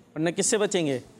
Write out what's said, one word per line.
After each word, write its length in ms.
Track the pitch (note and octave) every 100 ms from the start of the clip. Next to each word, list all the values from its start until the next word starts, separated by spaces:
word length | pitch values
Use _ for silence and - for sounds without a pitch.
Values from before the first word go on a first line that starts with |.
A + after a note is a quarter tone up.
| -
ورنہ 160 | D3+ E3
کس 160 | E3 F#3
سے 120 | A3
بچیں 280 | G#3 F3+ D3+
گے؟ 120 | B2+ -